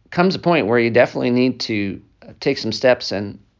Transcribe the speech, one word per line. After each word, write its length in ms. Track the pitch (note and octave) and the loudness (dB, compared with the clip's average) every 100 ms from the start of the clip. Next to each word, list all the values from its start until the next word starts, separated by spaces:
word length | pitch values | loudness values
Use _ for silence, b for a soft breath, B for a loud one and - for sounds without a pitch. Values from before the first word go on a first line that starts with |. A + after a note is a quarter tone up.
| _ | _
comes 220 | - F#3 D#3 | 0 0 0
a 40 | |
point 280 | E3+ E3 G2+ | 0 2 2
where 120 | A#2+ | 2
you 120 | A#2 | 2
definitely 400 | A2+ C#3 C#3+ B2+ | 4 2 0 0
need 280 | B2 B2+ A#2+ | 2 0 -2
to 380 | - G#2+ G2+ F2 _ _ - - | -4 -4 -4 -8 _ _ -20 -6
take 200 | D3 - | -4 -2
some 120 | A2 | -4
steps 400 | - B2+ A#2+ - | 0 2 2 -2
and 280 | G2+ G#2 - _ | -6 -8 -12 _